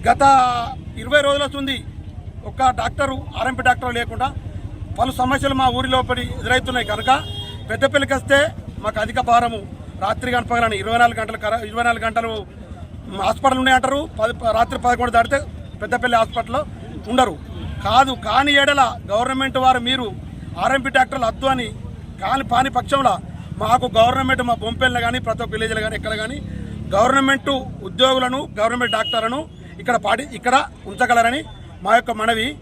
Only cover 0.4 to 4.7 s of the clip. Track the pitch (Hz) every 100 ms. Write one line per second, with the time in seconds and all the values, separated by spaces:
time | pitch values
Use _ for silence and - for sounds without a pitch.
0.4 | 254 240 233 - - - - 294 277 277
1.4 | 285 285 277 254 - - - - - -
2.4 | - - 254 254 226 - 277 262 - -
3.4 | 233 254 254 247 254 233 233 226 - -
4.4 | - - -